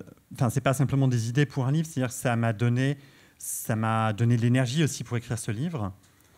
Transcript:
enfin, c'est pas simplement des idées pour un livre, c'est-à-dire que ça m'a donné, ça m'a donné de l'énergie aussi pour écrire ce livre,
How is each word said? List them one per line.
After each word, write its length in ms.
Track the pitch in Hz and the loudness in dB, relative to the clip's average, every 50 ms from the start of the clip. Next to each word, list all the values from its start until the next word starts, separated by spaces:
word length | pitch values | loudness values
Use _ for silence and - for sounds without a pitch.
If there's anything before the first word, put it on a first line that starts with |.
| - - - _ _ - - | -6 -10 -18 _ _ -10 -4
enfin, 160 | - 135 117 | 0 0 2
c'est 100 | - 135 | 2 2
pas 120 | - 139 131 | 2 2 2
simplement 360 | - 139 113 - 139 135 131 | 2 2 2 2 2 2 2
des 200 | 123 117 110 117 | 2 0 0 0
idées 180 | 120 147 143 | 2 2 2
pour 200 | 143 - 143 123 | 2 0 -2 -2
un 60 | 131 143 | 0 0
livre, 140 | 160 165 | 0 -2
c'est-à-dire 280 | 160 - 135 127 123 - | -2 -2 -2 -2 -2 -2
que 60 | - | -2
ça 140 | - 131 117 | -2 0 2
m'a 160 | 117 117 117 110 | 2 2 0 0
donné, 440 | 101 120 120 120 123 131 139 143 139 - - - - - - _ - | 2 2 2 2 2 2 0 -2 -4 -8 -20 -20 -20 -20 -20 _ -16
ça 380 | - - - - - - 113 | -12 -10 -10 -8 -4 -4 -2
m'a 360 | 110 113 110 110 113 110 110 107 | 0 0 0 2 2 2 0 0
donné 240 | 98 120 117 123 | 2 2 2 4
de 60 | 117 117 | 4 4
l'énergie 400 | 123 120 131 131 117 131 160 156 | 4 4 4 2 2 2 2 0
aussi 220 | 131 - - 120 | 0 0 -4 -8
pour 120 | - 120 | -6 -6
écrire 220 | 117 - - 127 110 | -6 -4 -4 -6 -6
ce 120 | - - | -4 -6
livre, 420 | 104 104 147 180 165 123 104 92 95 - _ _ _ _ _ _ _ | -6 -4 -4 -6 -4 -4 -6 -6 -8 -10 _ _ _ _ _ _ _